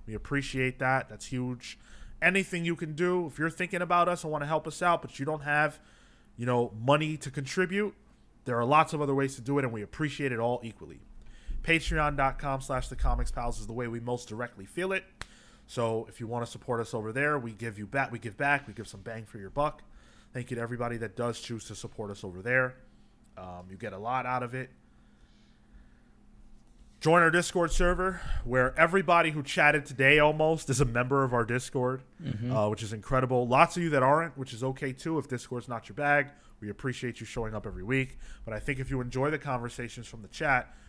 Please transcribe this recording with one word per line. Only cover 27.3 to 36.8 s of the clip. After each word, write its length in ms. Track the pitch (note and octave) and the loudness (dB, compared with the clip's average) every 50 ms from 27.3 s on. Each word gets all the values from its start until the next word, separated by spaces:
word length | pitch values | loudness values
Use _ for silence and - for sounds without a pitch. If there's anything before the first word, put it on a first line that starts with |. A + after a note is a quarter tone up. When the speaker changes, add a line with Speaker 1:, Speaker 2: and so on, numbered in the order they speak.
Speaker 1:
Discord 400 | D#3 F3 E3+ - - F3+ E3+ D#3+ | 6 4 2 2 2 0 2 4
server, 500 | - - F3+ F3+ F3+ E3+ F#3 F#3+ F3+ E3+ - - - - - | 4 4 6 4 4 2 0 -2 -2 -2 -2 -2 -2 -2 0
where 340 | A#2+ B2 B2+ B2+ C3 - D#3 | 2 4 4 4 4 6 4
everybody 520 | E3 E3+ F3+ G3 E3+ E3+ F3 E3+ E3 D#3+ | 4 6 6 4 4 6 6 6 6 4
who 100 | D3+ D3+ | 2 -2
chatted 460 | C3+ - - E3+ D3+ D3 D3 D3+ C#3+ - | -4 -2 2 4 6 6 6 4 0 -2
today 320 | C3+ B2 C3 C3+ D3 D3+ | 0 4 6 8 8 8
almost 500 | D3 D3+ D#3 D#3 D#3 D#3+ E3 D#3 - - | 8 6 6 4 2 2 2 0 0 0
is 120 | B2+ B2+ | 2 2
a 40 | C#3+ | 2
member 380 | A#2+ A2+ A#2+ B2+ B2+ C#3 C#3 C3+ | 2 2 0 0 2 4 4 4
of 100 | B2+ B2 | 4 4
our 100 | A#2+ A2+ | 2 2
Discord, 600 | G#2+ A#2+ B2+ B2+ - - C3+ B2 B2+ C3 C3 - - - - E3 | 2 0 -2 -2 -2 -2 0 0 0 -2 -4 -8 -14 -18 -12 -8
Speaker 2:
Mm-hmm. 280 | C3+ A#2+ G#2 A#2 B2 B2 | -6 -6 -4 -2 0 0
Speaker 1:
uh, 140 | A2 G#2 G#2+ | 2 2 2
which 140 | A2 - A2+ | 0 -2 -4
is 100 | G2 A2+ | -8 -8
incredible. 540 | G#2+ - - C3+ C3 B2+ B2 C3 B2 B2 A#2 | -8 -4 0 2 2 2 4 2 2 2 4
Lots 280 | B2 C#3 E3+ E3+ - F3 | 6 6 6 6 4 0
of 40 | E3+ | 0
you 60 | D#3+ | 2
that 120 | D3 C3+ B2+ | 4 4 6
aren't, 340 | C3 D3 D#3+ E3 D#3+ C3+ C3+ | 6 6 4 2 -2 -6 -10
which 160 | C3 - A#2+ | -10 -10 -8
is 100 | A2 B2+ | -6 -4
okay 300 | C3 C3 - D3 C3+ C3 | -4 -4 -4 -6 -8 -6
too. 240 | - - D#3+ E3 D3+ | -6 -6 -4 -4 -4
If 100 | C3+ - | -4 -4
Discord's 400 | B2+ A#2+ - - B2+ A#2+ A#2 B2+ | -6 -8 -6 -8 -8 -8 -8 -8
not 220 | A#2+ A2+ - - | -10 -10 -10 -12
your 60 | G2+ | -8
bag, 320 | D3 C#3+ C#3+ C#3+ D3 C3+ C3+ - - - - - - | -2 2 2 4 4 2 0 -6 -20 -20 -20 -18 -12
we 100 | G#2 G#2 | -10 -10
appreciate 500 | G2+ - | -8 -6